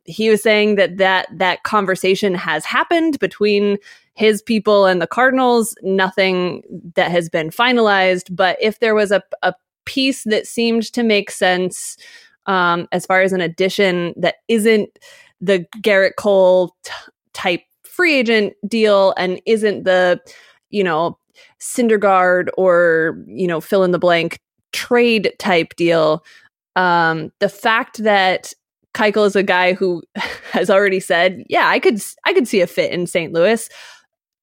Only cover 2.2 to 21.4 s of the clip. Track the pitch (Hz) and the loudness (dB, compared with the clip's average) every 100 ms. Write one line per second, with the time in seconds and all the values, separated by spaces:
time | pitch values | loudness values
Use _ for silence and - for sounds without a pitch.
2.2 | 202 180 170 156 - 247 330 339 330 277 | 0 -2 -4 -6 -2 -4 0 0 0 -2
3.2 | 185 - 208 202 202 202 - - _ - | -6 -2 0 0 0 -2 -8 -20 _ -2
4.2 | 220 202 - 220 214 202 190 180 165 - | 0 0 -2 -2 2 4 4 2 -2 0
5.2 | 262 262 247 240 214 - 190 190 190 202 | 0 2 2 2 0 -6 -4 0 0 0
6.2 | 190 185 180 - - 175 170 190 170 175 | 0 0 -2 -6 -14 -18 -6 -2 0 0
7.2 | 165 170 160 - 240 240 214 196 185 180 | -2 -4 -6 -2 0 2 2 2 2 0
8.2 | - 180 185 - 214 - 226 214 202 190 | -4 -2 -2 0 -4 -2 0 0 2 0
9.2 | - - 180 - _ _ - 269 262 254 | -2 -6 -4 -6 _ _ -8 -2 -2 -2
10.2 | 214 214 - - 233 226 214 - 226 202 | -2 -4 -2 -2 0 0 -4 -2 0 0
11.2 | 196 - 185 180 180 - - - - - | -2 -2 0 0 -2 -6 -14 -16 -20 -20
12.2 | _ _ - 185 175 175 - 180 - 185 | _ _ -4 0 0 0 -2 -6 0 0
13.2 | 190 185 170 170 185 - 196 175 170 - | 2 0 -4 -2 -4 2 0 0 -4 -4
14.2 | 175 - - 226 220 214 - _ - - | -4 -4 -2 0 2 2 0 _ -20 -20
15.2 | _ _ 180 190 170 220 214 190 190 - | _ _ -2 -2 -2 -6 0 2 2 0
16.2 | 208 196 185 185 175 _ - - - _ | 0 4 4 4 0 _ -18 -18 -20 _
17.2 | _ - 196 175 _ _ - - 359 262 | _ -8 -4 -4 _ _ -20 -2 0 2
18.2 | 226 226 208 - 202 226 214 196 190 - | 2 0 0 -6 -6 0 2 4 2 0
19.2 | 185 180 - 220 214 170 185 185 180 175 | -4 -4 -2 0 0 -2 0 2 2 0
20.2 | - - - _ _ 202 180 160 170 - | -6 -20 -20 _ _ -4 -2 0 -4 -6
21.2 | _ _ | _ _